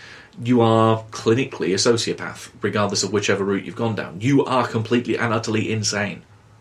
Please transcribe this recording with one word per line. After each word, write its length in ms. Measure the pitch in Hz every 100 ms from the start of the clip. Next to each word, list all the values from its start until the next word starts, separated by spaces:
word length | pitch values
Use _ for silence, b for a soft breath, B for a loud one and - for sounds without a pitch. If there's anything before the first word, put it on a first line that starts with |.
| B B B -
you 200 | 120 123
are 420 | 113 113 110 110 -
clinically 600 | - 117 117 135 - 80
a 20 | 95
sociopath, 760 | 123 113 - 85 87 - - -
regardless 400 | 107 104 101 92
of 100 | 98
whichever 300 | 104 101 98
route 200 | 98 98 -
you've 100 | -
gone 180 | 117
down. 280 | 98 67 82
You 220 | 117 139 -
are 200 | 127 117
completely 500 | 117 110 120 117 110
and 120 | 113
utterly 380 | 113 113 110 -
insane. 520 | 110 101 104 101 87 - - _ _